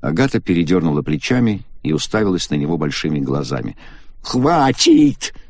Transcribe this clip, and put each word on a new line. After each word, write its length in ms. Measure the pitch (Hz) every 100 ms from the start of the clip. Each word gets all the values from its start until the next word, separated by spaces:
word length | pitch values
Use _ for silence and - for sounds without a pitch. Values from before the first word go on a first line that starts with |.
Агата 400 | 65 78 135 113
передёрнула 600 | - 85 82 87 80 73
плечами 600 | 69 78 - 127 120 101 - -
и 100 | 76
уставилась 580 | 78 - 110 104 90 -
на 60 | 73
него 200 | 73 82
большими 440 | 76 71 78 76
глазами. 560 | 67 69 67 65 58 - - - - -
Хватит! 1120 | - 127 131 - 139 - - 302 151 - - -